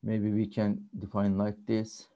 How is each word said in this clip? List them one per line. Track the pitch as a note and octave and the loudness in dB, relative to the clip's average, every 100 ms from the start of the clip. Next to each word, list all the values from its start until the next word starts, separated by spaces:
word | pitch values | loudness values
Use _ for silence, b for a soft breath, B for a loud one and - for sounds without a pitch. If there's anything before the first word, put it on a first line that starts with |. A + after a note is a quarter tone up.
Maybe | - A2 G#2 | 0 0 2
we | G#2 G#2+ | 2 0
can | - G#2+ G2+ - - | 0 0 0 -6 -10
define | F#2+ G#2 G2+ G2 | -4 0 2 2
like | G#2 G#2 - | 0 -2 -2
this. | A2 A2 - - | 0 0 -8 -20